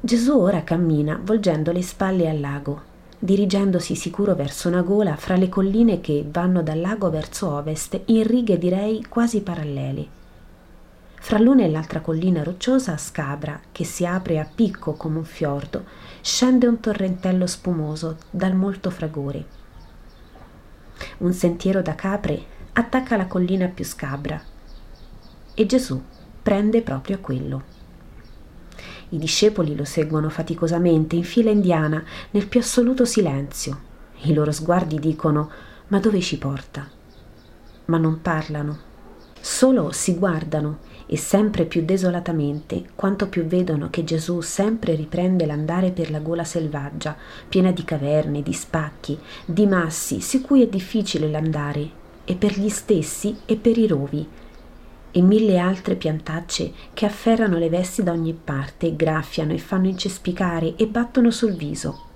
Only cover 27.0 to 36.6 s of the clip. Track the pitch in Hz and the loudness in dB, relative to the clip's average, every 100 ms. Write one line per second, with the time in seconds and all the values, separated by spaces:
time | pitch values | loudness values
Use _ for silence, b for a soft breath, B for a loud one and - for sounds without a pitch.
27 | - 190 - 127 143 135 135 - - - | -4 -6 -4 -6 -4 -8 -10 -20 -20 -20
28 | - - - - - - - B B B | -20 -20 -20 -20 -20 -20 -20 B B B
29 | B 165 160 - 214 214 156 147 143 - | B -6 -2 4 2 4 -2 -2 -4 -2
30 | 151 156 156 156 160 165 165 170 180 160 | 0 0 -2 -4 -6 -2 0 2 4 4
31 | 156 170 170 - 220 208 180 165 151 156 | 4 0 0 2 4 4 4 4 2 0
32 | - B B 202 196 247 240 - 240 254 | -6 B B -2 2 0 2 2 2 4
33 | 240 233 180 135 139 - - 135 - - | 2 4 2 0 -4 -8 -8 -8 -12 -20
34 | - - 147 151 151 151 156 175 165 151 | -20 -6 0 2 2 0 2 2 2 -2
35 | 151 156 160 151 156 B B B B 196 | -2 0 2 2 0 B B B B 2
36 | 208 202 180 139 135 139 | 2 2 -2 -4 -4 -6